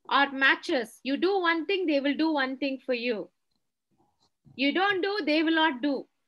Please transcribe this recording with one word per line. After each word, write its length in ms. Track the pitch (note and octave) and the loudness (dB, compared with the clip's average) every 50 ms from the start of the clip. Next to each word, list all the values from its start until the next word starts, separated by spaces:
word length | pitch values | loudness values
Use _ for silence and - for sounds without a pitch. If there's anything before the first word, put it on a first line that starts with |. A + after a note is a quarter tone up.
| _ - | _ 0
are 200 | - C#4 C#4 C#4 | 2 2 2 2
matchers. 720 | C4+ C4+ C4+ C4+ D#4+ E4 - - E4 B3 A3 - - - - | 0 2 2 2 2 2 0 -2 -2 -2 -2 -4 -10 -10 -6
You 140 | B3+ C#4 | -4 -2
do 240 | - E4 F#4 G4+ F#4+ | 0 0 0 2 2
one 260 | F4 E4 E4+ E4 D4 | 2 2 0 0 0
thing, 200 | F#4+ G4+ F#4 F#4 | -2 -2 -2 0
they 140 | D#4+ D4 C#4 | 0 0 2
will 160 | C4 C#4+ C4+ | 2 0 0
do 160 | A3+ D#4 D#4+ D#4 | 0 0 0 0
one 240 | C#4 C4 C4 C4+ C4 | 0 -2 -2 -4 -4
thing 200 | D4 C#4 C4+ B3+ _ | -4 -4 -6 -6 _
for 80 | - B3+ | -4 -4
you. 360 | A#3 A#3 B3 A3+ G3 D#3+ - _ _ _ _ _ _ _ _ _ _ _ _ _ _ _ _ _ _ _ _ _ _ _ - - | -4 -2 -4 -4 -4 -6 -12 _ _ _ _ _ _ _ _ _ _ _ _ _ _ _ _ _ _ _ _ _ _ _ -14 -6
You 180 | A#3+ C4 C#4+ D4 | -2 0 0 2
don't 300 | E4+ F#4+ G4+ G4+ F4+ D#4+ | 2 0 0 0 0 -2
do, 180 | G4 G4+ G#4 D4 | -2 -4 -2 -2
they 180 | D4+ D4+ D#4+ D#4 | 0 2 2 2
will 120 | D#4+ E4 | 2 2
not 280 | D#4+ D#4 D#4+ C4 A#3 C4 | 2 2 2 0 -2 -2
do. 240 | D4 C4+ G3+ - _ _ _ _ | -2 -2 -4 -6 _ _ _ _